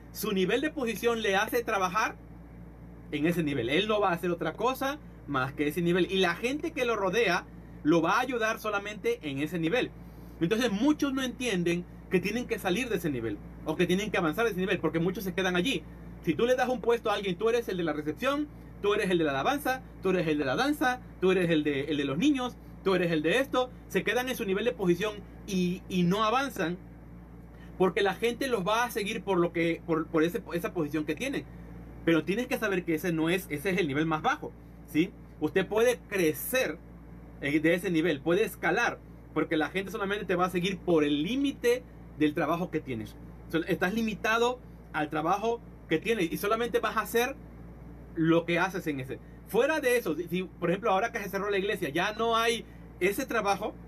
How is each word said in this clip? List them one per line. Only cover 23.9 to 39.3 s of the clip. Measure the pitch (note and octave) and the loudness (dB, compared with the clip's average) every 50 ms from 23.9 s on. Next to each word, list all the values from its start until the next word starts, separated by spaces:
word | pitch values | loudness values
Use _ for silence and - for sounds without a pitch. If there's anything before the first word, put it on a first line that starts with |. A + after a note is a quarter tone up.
| - F#3 - | -2 0 0
quedan | G3+ A3 B3 B3+ C4 | 2 0 0 0 -2
en | A#3+ | -4
su | - A3+ | -4 -2
nivel | G3 F#3+ F#3+ A3+ | 0 0 2 2
de | A#3+ | 0
posición | - - G3 F3 E3+ E3+ G#3 G#3+ G#3 - - - - - - | 0 2 2 2 4 4 2 -2 -4 -6 -12 -14 -16 -14 -8
y, | - G3 F#3 F3+ F3 F3+ - - - | -2 0 2 2 2 0 -4 -6 -2
y | F#3+ F3+ F3 | 2 2 4
no | F3 G3 G#3+ A3 | 4 4 4 4
avanzan, | G#3+ A#3 C4 C#4 C4+ - G3+ E3+ E3 F3+ F#3 - - - - - - - - - - - - - - - - - - - | 4 4 2 2 0 -2 -2 -2 -2 -2 -6 -10 -16 -18 -18 -18 -18 -18 -18 -18 -18 -18 -18 -18 -18 -18 -18 -18 -16 2
porque | - F#3 F#3+ - G#3+ | 2 4 4 4 4
la | G3+ F#3+ F3+ | 2 2 2
gente | - A3+ A#3+ A#3+ - C#4 | 2 0 0 0 0 0
los | C4+ A#3+ G3+ F3 | 0 0 0 2
va | G3+ G#3+ A#3 B3 | 2 2 2 2
a | A#3 | 0
seguir | - A3+ G3+ G#3 A3+ A3 - | 0 -2 -2 -2 -4 -4 0
por | G3 F#3+ | 2 4
lo | F3 F3 E3+ | 4 4 2
que, | - E3 E3+ E3 E3 - - | 2 2 2 2 0 -2 -2
por, | - E3 E3 D#3+ | 0 0 0 0
por | - - D#3 D#3 | 0 2 2 2
ese, | F3 F3 A3+ - D3 E3 | 2 2 -4 -6 -4 -4
esa | E3+ - - D#3+ | -4 -4 -2 -2
posición | F3 D3+ C#3+ D3+ D#3 D3+ | -2 -2 0 -2 -2 -2
que | - C3+ | -2 -4
tienen. | - A#3+ C#4 C4 D#3 - - - - - - - - - - - - - | -4 -4 -4 -4 -4 -6 -8 -14 -16 -16 -16 -16 -16 -16 -16 -16 -2 2
Pero | E3 E3 D#3 D#3 | 4 4 4 4
tienes | E3+ F#3+ A#3 B3 | 2 0 -2 0
que | A#3+ B3+ | -2 -2
saber | - A3 G#3 F#3+ F3+ F3 | -2 0 0 0 0 0
que | E3+ D#3+ | 0 0
ese | D#3 F#3+ F3+ | 0 0 0
no | E3 D#3+ D#3 E3 | 0 2 2 2
es, | F3+ F#3+ - - | 2 0 -2 -4
ese | D3+ C#3+ - G3 | -6 -2 0 0
es | F3+ | 2
el | G3+ F3+ | 2 0
nivel | C#3 C3 D3+ D#3+ | 2 2 0 2
más | E3 D#3 D#3 | 2 0 2
bajo, | D#3+ C4 D4+ - - A#2+ - - - - - - - | 2 0 0 0 -4 -10 -12 -16 -20 -20 -20 -20 -16
¿sí? | - - D3+ F3+ F#3+ - - - - - - | 0 2 2 2 2 -2 -10 -18 -20 -6 -4
Usted | D#3 D3+ - F#3+ F3+ | -4 0 2 0 0
puede | - G#3 A3 A#3 B3 A#3 - - | 2 4 4 4 4 4 2 -4
crecer, | - G3+ F#3+ E3+ D#3 C#3 - - - B3+ C4 A#3 - - - - - - - - - - - - - - - | -4 0 2 2 2 2 0 -4 0 0 2 2 0 -2 -6 -12 -18 -20 -20 -18 -18 -18 -18 -18 -18 -12 -6
eh, | D3 C#3 D3 D#3+ | -2 0 2 4
de | D3+ D#3+ F3+ | 4 4 4
ese | F3+ G3+ F#3+ | 4 2 2
nivel, | E3+ D#3 D#3 F3+ D3 C3+ | 2 4 4 2 0 0
puede | - D#3+ E3+ G3+ A3 | 2 2 2 4 2
escalar, | - - - F#3+ E3+ F3+ A#3 A#3+ F#3 C3 - - - - - - - | 0 -2 -2 0 0 2 2 2 0 -2 -4 -10 -18 -20 -20 -20 -4